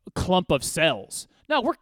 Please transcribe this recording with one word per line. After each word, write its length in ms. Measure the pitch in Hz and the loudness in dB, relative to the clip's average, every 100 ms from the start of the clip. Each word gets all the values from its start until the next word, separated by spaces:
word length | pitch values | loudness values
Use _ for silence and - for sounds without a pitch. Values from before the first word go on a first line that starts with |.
| - | -12
clump 360 | - - 143 - | -6 0 0 2
of 140 | 143 | 0
cells. 640 | - 165 160 110 - - - _ - | 0 0 2 0 -6 -14 -14 _ -2
No, 100 | 294 | 0
we're 140 | 247 330 | 0 -4